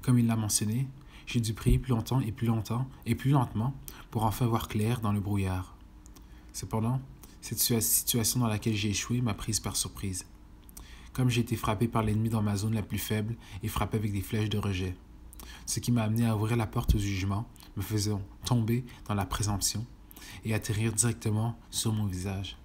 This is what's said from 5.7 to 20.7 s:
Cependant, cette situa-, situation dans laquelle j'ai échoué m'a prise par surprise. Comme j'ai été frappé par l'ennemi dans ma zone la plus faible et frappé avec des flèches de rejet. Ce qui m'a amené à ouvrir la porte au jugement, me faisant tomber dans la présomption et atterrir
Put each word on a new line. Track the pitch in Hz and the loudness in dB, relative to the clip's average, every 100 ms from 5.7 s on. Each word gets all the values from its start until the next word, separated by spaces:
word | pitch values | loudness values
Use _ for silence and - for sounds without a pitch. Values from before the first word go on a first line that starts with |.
| - - - - - - - - | -12 -20 -20 -20 -20 -20 -20 -16
Cependant, | - 107 113 110 131 - - - - | -10 -4 0 0 -2 -4 -16 -20 -16
cette | - 117 | -8 -2
situa-, | - 120 | 2 4
situation | 107 - - 123 110 127 | 4 2 2 2 2 2
dans | 120 | 2
laquelle | 104 117 107 | 2 2 2
j'ai | 107 | 2
échoué | 98 - 120 | 0 0 0
m'a | 123 98 | 0 -2
prise | - 107 | -2 -2
par | - 98 | -2 -2
surprise. | 95 - 101 92 - - - - - - - - - | -4 -4 -6 -6 -8 -18 -20 -20 -20 -18 -18 -18 -12
Comme | - 127 | 2 4
j'ai | 120 | 4
été | 117 110 | 2 0
frappé | - 107 117 | 0 2 2
par | 117 | 2
l'ennemi | 107 107 113 | 2 2 2
dans | 110 | 2
ma | 104 101 | 2 2
zone | 107 | 0
la | 113 | 0
plus | 101 110 | -2 -4
faible | - 107 110 117 - 98 | -2 -2 -2 -6 -8 -8
et | 107 | -6
frappé | - 104 113 | -2 0 0
avec | 107 | 0
des | 101 | -2
flèches | 92 113 107 | -2 -2 0
de | 104 | 0
rejet. | 101 92 92 92 - - - - - - - | 0 0 -2 -6 -12 -20 -18 -18 -16 -14 -6
Ce | - | -4
qui | - | 2
m'a | 120 | 2
amené | 110 110 117 | 4 4 4
à | 110 | 4
ouvrir | 110 120 | 2 2
la | 107 | 0
porte | 120 - 110 | -2 2 2
au | |
jugement, | 101 95 95 101 120 - - - | 2 -2 -2 -2 -6 -12 -14 -8
me | |
faisant | 98 107 101 104 101 - | -2 0 0 -2 -4 -10
tomber | - 123 107 120 131 - - | 0 2 2 0 -2 -14 -4
dans | 101 | -2
la | 95 | 0
présomption | - 104 101 - 101 117 - - - - - | 0 2 2 0 -2 -8 -12 -20 -18 -16 -10
et | - | -2
atterrir | 107 - | -2 0